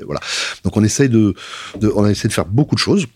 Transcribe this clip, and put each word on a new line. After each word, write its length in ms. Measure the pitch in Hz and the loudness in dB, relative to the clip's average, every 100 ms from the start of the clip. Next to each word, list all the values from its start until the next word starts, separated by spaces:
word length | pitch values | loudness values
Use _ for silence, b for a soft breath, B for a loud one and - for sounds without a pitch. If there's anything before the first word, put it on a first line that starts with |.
voilà. 160 | - 73 B B B B | -8 -8 B B B B
Donc 120 | 95 107 | -2 2
on 60 | |
essaye 260 | 104 - 139 | 2 4 4
de, 260 | 113 104 92 B B B B | 4 2 0 B B B B
de, 120 | 107 | 0
on 80 | 98 | 2
a 80 | 104 | 2
essayé 180 | 98 113 | 2 -2
de 60 | |
faire 120 | - 85 | -2 0
beaucoup 280 | 110 151 | 0 2
de 60 | - | 0
choses. 260 | - 196 151 | 2 0 0